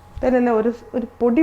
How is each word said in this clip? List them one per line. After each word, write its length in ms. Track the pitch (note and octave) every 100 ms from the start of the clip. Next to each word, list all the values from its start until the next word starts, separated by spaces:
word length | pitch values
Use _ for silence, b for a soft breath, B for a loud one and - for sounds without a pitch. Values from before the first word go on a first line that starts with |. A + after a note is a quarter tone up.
| - -
ഇതിലല്ല 300 | B3+ B3 A#3+ A3
ഒരു, 120 | A3+ A3+ - B3+
ഒരു 100 | - -
പൊടി 220 | A#3+ A#3+